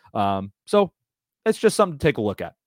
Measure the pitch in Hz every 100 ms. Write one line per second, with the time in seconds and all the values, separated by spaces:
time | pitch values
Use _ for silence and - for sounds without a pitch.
0 | _ 107 98 98 98 _ - 208 190 _
1 | _ _ _ _ 220 214 214 - 196 143
2 | 160 123 104 92 85 -